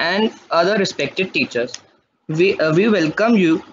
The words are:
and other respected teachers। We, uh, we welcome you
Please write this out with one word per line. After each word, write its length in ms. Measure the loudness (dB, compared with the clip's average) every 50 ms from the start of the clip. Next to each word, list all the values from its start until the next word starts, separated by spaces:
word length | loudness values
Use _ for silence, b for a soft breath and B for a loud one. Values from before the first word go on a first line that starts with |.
and 320 | -2 -2 0 0 -2 -2 -4 -6 -8 -2
other 260 | 0 2 2 2 2
respected 560 | 0 -2 -2 -2 -4 -6 -6 -4 -6 -6 -4
teachers। 400 | -4 -6 -4 -4 -4 -4 -4 -4 -8 -14 _ _ _ _ _ _ _ _ _
We, 320 | -6 -2 0 0 0 0 0
uh, 160 | 0 0 2
we 140 | 2 2 2
welcome 480 | 2 2 0 -2 0 0 0 2 2
you 260 | 4 4 2 2 0 -2 -8